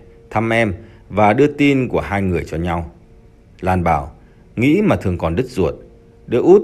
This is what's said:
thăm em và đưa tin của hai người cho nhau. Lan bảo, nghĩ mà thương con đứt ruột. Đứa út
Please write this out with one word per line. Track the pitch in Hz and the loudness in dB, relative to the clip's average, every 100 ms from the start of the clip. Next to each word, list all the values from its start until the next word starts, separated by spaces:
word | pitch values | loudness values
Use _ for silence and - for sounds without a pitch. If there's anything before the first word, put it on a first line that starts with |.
| - - - | -20 -20 -6
thăm | 107 113 | -4 0
em | 113 113 98 - - - | 0 0 -4 -14 -20 -8
và | 92 104 | 2 2
đưa | 117 143 | 4 2
tin | 143 143 135 123 | 2 0 2 0
của | 82 | -4
hai | 78 101 | -4 -4
người | 95 85 | -2 -2
cho | 76 80 | -4 -6
nhau. | 87 85 82 - - - - - - - | -4 -4 -8 -14 -20 -20 -20 -20 -20 -8
Lan | 90 90 | -2 0
bảo, | 85 78 71 - - - - - | 0 -2 -4 -16 -20 -20 -14 -2
nghĩ | 123 175 | 2 2
mà | 214 101 | 2 0
thương | 98 87 | -2 -4
con | 82 82 | -2 -2
đứt | - | -4
ruột. | - 80 - - - - - - | -2 -4 -4 -16 -20 -20 -20 -4
Đứa | 123 | 0
út | 135 196 | 6 4